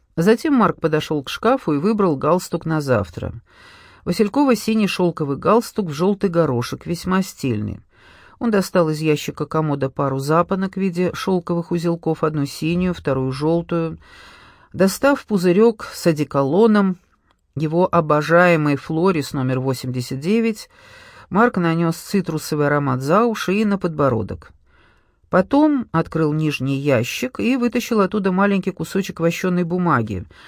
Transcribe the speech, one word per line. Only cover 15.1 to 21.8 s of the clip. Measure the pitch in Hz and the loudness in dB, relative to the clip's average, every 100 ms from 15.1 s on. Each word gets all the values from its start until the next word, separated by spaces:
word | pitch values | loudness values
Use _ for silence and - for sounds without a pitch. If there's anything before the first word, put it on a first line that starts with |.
| 285 - | 2 0
пузырёк | 202 180 180 233 226 - | 0 4 6 4 2 -8
с | - 175 | -2 0
одеколоном, | 151 147 139 139 180 226 208 190 175 _ _ _ _ _ 135 | 0 0 0 2 4 6 6 2 -2 _ _ _ _ _ -6
его | 151 170 185 | -2 0 2
обожаемый | 170 151 151 147 170 180 160 147 139 | 2 2 0 4 4 6 4 2 0
«Флорис» | - 160 190 160 135 | -2 0 0 0 -2
номер | 147 127 131 | -4 -2 -2
восемьдесят | 131 123 127 127 123 135 | -2 -4 -4 -6 -6 -6
девять, | 165 226 226 214 - _ - - - - - | -2 0 0 -4 -12 _ -20 -20 -20 -20 -4
Марк | 185 240 190 | 2 2 2
нанёс | 170 165 | 0 0